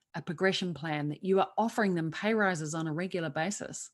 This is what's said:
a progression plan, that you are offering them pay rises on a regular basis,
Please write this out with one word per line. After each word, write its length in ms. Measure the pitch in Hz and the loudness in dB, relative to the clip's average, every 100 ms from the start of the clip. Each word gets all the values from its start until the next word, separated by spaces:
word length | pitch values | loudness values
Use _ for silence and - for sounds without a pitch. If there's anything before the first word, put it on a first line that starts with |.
| _ | _
a 60 | 160 | -10
progression 540 | - 156 190 185 180 | -6 2 2 2 -2
plan, 340 | 143 160 151 147 | -4 -4 -2 -2
that 160 | - | -2
you 160 | 190 190 | 2 4
are 80 | - - | 4 0
offering 380 | 226 240 202 | 0 2 2
them 160 | 175 160 | 2 0
pay 240 | - 208 | 0 2
rises 400 | 220 196 165 151 | 4 2 2 -2
on 120 | 165 160 | -2 -2
a 60 | |
regular 380 | 156 185 180 160 | -2 -2 -2 -2
basis, 600 | 156 175 - - - - | -2 -2 -4 -8 -10 -14